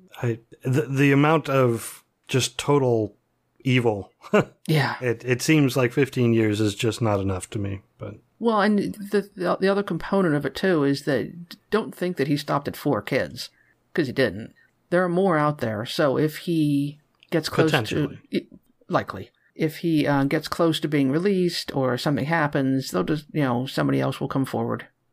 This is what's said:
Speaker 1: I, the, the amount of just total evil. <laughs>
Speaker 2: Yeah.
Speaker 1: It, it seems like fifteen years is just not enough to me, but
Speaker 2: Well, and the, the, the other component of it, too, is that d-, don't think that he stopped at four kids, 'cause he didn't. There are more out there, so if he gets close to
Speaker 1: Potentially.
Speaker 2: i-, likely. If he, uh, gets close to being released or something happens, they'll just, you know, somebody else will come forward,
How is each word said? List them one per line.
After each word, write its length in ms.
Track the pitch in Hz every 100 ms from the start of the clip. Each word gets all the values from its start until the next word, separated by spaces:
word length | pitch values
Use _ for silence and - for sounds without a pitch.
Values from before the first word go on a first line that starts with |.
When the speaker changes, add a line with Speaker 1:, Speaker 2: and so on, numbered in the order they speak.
| 185 -
Speaker 1:
I, 160 | 123 117 - -
the, 180 | 131 131
the 300 | 143 135 143
amount 360 | 139 151 160 147
of 540 | 135 123 113 - - _ _ -
just 300 | 131 120 -
total 560 | - 143 127 117 104 - _ _ _ _
evil. 500 | 135 127 117 104 92 _ -
<laughs> 100 | 208 - - -
Speaker 2:
Yeah. 300 | 156 123 -
Speaker 1:
It, 200 | 127 113 123
it 160 | 123
seems 340 | - 156 139 131
like 160 | 123
fifteen 400 | 147 131 131 120
years 280 | 113 110 104
is 140 | 107
just 280 | 98 113 101
not 180 | 113 101
enough 300 | 95 95 -
to 80 | 110
me, 240 | 98 95 - -
but 160 | 101 104 _ -
Speaker 2:
Well, 220 | 226 214
and 320 | 208 208 180
the, 340 | 190 202 208 196 196
the, 220 | 175 -
the 80 | 190
other 140 | 202
component 520 | 202 165 - 196 180
of 120 | 147 139
it, 80 |
too, 280 | - 190 165
is 180 | 139 139
that 480 | 151 127 - 170 175
d-, 80 | - _
don't 240 | 208 -
think 220 | - 180 180
that 120 | 139
he 80 | 147
stopped 280 | - 147 -
at 80 | -
four 260 | 147 110
kids, 480 | - 131 90 117 - _ _ _ _
'cause 140 | - 135
he 60 |
didn't. 400 | 110 120 92 - _ _ _ _
There 160 | 175
are 40 | 180
more 280 | 175 196 156
out 220 | 147 147
there, 260 | 113 104
so 320 | 117 - 147 127
if 220 | 151 151
he 640 | - 165 151 143 143 147 _ _ _
gets 200 | 165 -
close 200 | - 156
to 40 | 151
Speaker 1:
Potentially. 420 | 110 151 147 - -
Speaker 2:
i-, 140 | - - - _ _ -
likely. 420 | 160 101 95 95 _ _
If 240 | - 160 151
he, 280 | 170 156 143
uh, 180 | 143
gets 240 | 139 156 -
close 320 | - 170 156
to 80 | 156
being 220 | 147 135
released 640 | 151 196 190 175 - - 139
or 220 | 131 123
something 260 | 156 143
happens, 640 | 139 165 147 147 135 135 131
they'll 120 | 180
just, 220 | 175 156 -
you 100 | 156
know, 240 | 135 120 135
somebody 340 | - 143 135
else 200 | 135 -
will 80 | 139
come 180 | 139 131
forward, 400 | 113 117 113 - _ _